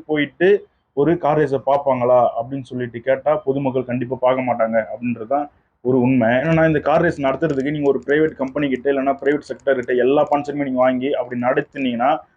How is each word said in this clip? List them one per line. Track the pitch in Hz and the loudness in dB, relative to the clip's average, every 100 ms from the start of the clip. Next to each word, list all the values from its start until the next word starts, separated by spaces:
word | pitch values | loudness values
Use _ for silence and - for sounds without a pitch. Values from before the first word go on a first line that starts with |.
| - | -2
போயிட்டு | 151 139 - 180 202 - _ _ - | -4 -4 0 2 2 0 _ _ -2
ஒரு | 147 170 | 0 2
கார் | 143 151 | 2 2
ரேஸை | 143 135 - | 0 0 0
பார்ப்பாங்களா | 143 139 127 120 127 117 | 0 2 0 4 4 4
அப்படின்னு | 117 120 139 | 0 -6 -8
சொல்லிட்டு | 127 127 123 117 | -8 -8 -8 -6
கேட்டா, | 131 131 143 151 | -2 0 0 0
பொதுமக்கள் | 139 135 139 127 | 0 -2 0 -2
கண்டிப்பா | 123 123 120 123 | -2 -4 -6 -2
பார்க்க | 127 131 127 | 0 0 0
மாட்டாங்க | 117 113 113 107 | 0 0 0 -2
அப்படின்றதுதான் | 110 120 113 110 139 147 _ _ _ | -4 -6 -6 -4 -4 -4 _ _ _
ஒரு | 120 131 | 0 2
உண்மை. | 123 131 113 127 | 4 2 2 2
ஏன்னா, | 151 165 160 | 2 2 4
இந்த | 151 | 2
கார் | - 160 | 2 2
ரேஸ் | 170 - | 2 0
நடத்துறதுக்கு | 135 131 165 139 135 | -2 0 -2 -2 -2
நீங்க | 151 139 | 0 0
ஒரு | 131 | 0
பிரைவேட் | 120 147 156 | 2 2 2
கம்பெனி | - 131 139 143 | 0 -6 -4 -2
கிட்ட | 127 135 | -2 0
இல்லைன்னா | 139 135 | 0 0
பிரைவேட் | 135 135 147 | -2 0 -2
செக்டர் | - 123 - | -4 -6 -2
கிட்ட | 131 123 | -2 0
எல்லா | 123 123 143 | 0 2 2
ஸ்பான்சருமே | 147 147 135 147 | 2 0 -2 -6
நீங்க | 139 127 | -4 0
வாங்கி | 127 127 135 | 2 2 -2
அப்படி | 143 123 123 | -4 -4 -4
நடத்துனீங்கன்னா, | 123 147 147 143 131 120 127 160 - | -2 0 -2 -4 -4 0 0 0 -4